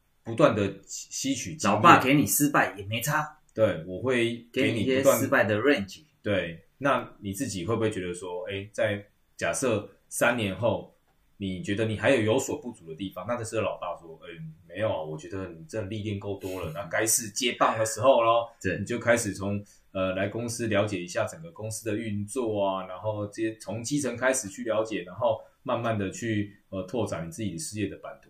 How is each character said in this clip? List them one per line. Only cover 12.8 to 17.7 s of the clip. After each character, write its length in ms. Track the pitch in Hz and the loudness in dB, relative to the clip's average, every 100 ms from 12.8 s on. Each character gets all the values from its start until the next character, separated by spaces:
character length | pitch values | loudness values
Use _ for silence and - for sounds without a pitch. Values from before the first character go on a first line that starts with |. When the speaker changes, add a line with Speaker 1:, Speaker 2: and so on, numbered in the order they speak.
| 82 | -14
Speaker 1:
的 60 | 156 | -10
地 140 | 95 | -8
方， 160 | 92 98 | -8 -6
那 80 | 117 | -6
这 80 | |
时 140 | 107 113 | -4 -2
候 40 | |
老 160 | 92 87 | -2 -4
大 160 | 90 82 | -8 -10
说 200 | 82 80 87 | -14 -18 -16
：“嗯， 240 | 82 80 - - | -14 -14 -16 -14
没 120 | 90 | -4
有 100 | 107 | -2
啊， 120 | 85 | -2
我 160 | 78 78 | -6 -10
觉 100 | 87 | -8
得 220 | 95 90 | -8 -8
你 160 | 82 80 | -12 -10
真 180 | 110 | -8
的 60 | 95 | -6
历 120 | 107 | -6
练 180 | 104 98 | -6 -6
够 180 | 101 98 | -6 -8
多 260 | 95 92 | -6 -6
了， 80 | 85 | -6
Speaker 2:
<laughs> 40 | 80 | -8
Speaker 1:
那 100 | 82 | -4
该 200 | 107 113 | 0 2
是 240 | - 110 | 0 -2
接 260 | - 120 117 | -2 -2 2
棒 180 | 127 | 2